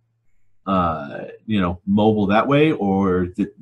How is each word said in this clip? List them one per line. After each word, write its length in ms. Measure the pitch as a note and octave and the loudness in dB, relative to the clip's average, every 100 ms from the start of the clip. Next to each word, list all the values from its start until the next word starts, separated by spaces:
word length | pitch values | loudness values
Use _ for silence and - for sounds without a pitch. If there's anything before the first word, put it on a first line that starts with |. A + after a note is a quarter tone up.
| _ _ _ _ _ _ - | _ _ _ _ _ _ -4
uh, 580 | F#2+ F2 D#2 D2 - - - - | -2 -2 -4 -10 -12 -14 -16 -6
you 160 | G#2+ | -2
know, 180 | F2+ F2 G2 | -2 -4 -2
mobile 420 | G2+ A2 G#2+ G2 | 2 2 2 2
that 200 | G#2+ A2+ | 2 2
way? 260 | C#3+ D#3 | 4 4
Or 560 | D3+ G2+ F#2+ G2 F2+ F2+ - | 2 0 0 2 0 -2 -4
that 180 | G2+ - | -6 -6